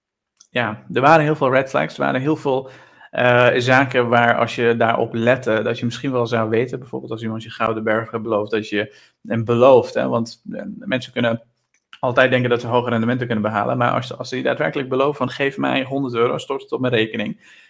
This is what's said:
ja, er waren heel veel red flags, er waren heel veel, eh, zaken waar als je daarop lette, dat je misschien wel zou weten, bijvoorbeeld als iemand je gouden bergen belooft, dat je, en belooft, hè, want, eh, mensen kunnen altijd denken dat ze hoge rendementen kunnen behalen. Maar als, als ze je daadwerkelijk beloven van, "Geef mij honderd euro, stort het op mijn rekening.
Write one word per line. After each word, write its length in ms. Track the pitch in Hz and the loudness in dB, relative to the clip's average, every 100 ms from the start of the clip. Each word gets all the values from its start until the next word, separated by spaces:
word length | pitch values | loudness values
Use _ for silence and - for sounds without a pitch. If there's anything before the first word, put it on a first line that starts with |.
| _ _ _ _ _ | _ _ _ _ _
ja, 360 | 123 117 107 - | -4 -4 -6 -6
er 80 | 131 | 2
waren 240 | 135 160 | 6 6
heel 120 | 151 156 | 4 2
veel 160 | 135 | 2
red 160 | 131 135 | 2 0
flags, 260 | 139 156 | -2 -2
er 100 | - | -2
waren 160 | 139 131 | -2 -2
heel 160 | 135 151 | -2 -2
veel, 340 | 143 127 - - - _ - | -2 -2 -4 -16 -20 _ -10
eh, 380 | - 123 120 123 127 | 0 4 6 6 4
zaken 520 | 123 131 135 131 120 | 4 4 4 2 2
waar 280 | 120 120 117 | 4 4 4
als 180 | 113 | 0
je 220 | - 117 117 | 0 0 2
daarop 380 | 113 117 117 | 2 2 0
lette, 480 | 117 117 127 120 110 | 0 2 2 2 0
dat 160 | 110 117 | 0 -4
je 60 | |
misschien 280 | 120 - 147 | -6 -6 -4
wel 140 | 127 117 | -2 -2
zou 220 | 117 110 | -2 0
weten, 300 | 113 123 127 | 0 -2 -6
bijvoorbeeld 340 | 131 131 123 | -10 -12 -10
als 100 | 117 | -8
iemand 200 | 117 110 | -8 -8
je 80 | 110 | -10
gouden 340 | - 113 110 | -4 -4 -2
bergen 380 | 110 110 113 117 | -2 -2 -2 -6
belooft, 280 | 110 107 104 | -2 -2 -2
dat 180 | 110 107 | -4 -2
je, 280 | 104 107 - _ _ | -4 -4 -8 _ _
en 200 | - 117 | -8 -4
belooft, 500 | 110 117 127 127 - | 0 4 8 6 4
hè, 140 | - 131 | -2 -2
want, 340 | 123 113 - - | -2 -4 -10 -14
eh, 120 | - - - | -12 -12 -12
mensen 340 | - 127 123 | -6 -6 -6
kunnen 300 | - 120 117 _ _ _ _ _ - | -2 -2 -2 _ _ _ _ _ -6
altijd 280 | 131 123 127 | -2 2 4
denken 200 | 127 123 | 4 2
dat 100 | 117 | -2
ze 60 | 117 | 0
hoge 240 | 123 120 | 0 0
rendementen 360 | 117 113 127 123 | 0 0 -2 -2
kunnen 180 | 110 | -2
behalen. 340 | 104 107 117 127 | -2 -2 -2 0
Maar 120 | 120 | 0
als, 280 | 127 123 - | 0 -4 -10
als 100 | 123 | -8
ze 80 | 131 | -4
je 60 | |
daadwerkelijk 460 | 131 123 156 151 131 | -2 -2 -2 -4 -4
beloven 260 | 131 139 | 0 0
van, 160 | 143 123 | -2 -6
"Geef 260 | - 139 135 | -4 -4 -2
mij 260 | 139 131 | -2 -2
honderd 320 | 127 135 135 | -4 -4 -4
euro, 240 | 117 120 147 | 0 0 0
stort 240 | - 139 | -6 -10
het 100 | - | -6
op 80 | 123 | -4
mijn 120 | 127 | -2
rekening. 680 | 120 110 113 107 - _ - _ | 0 0 -2 -8 -8 _ -20 _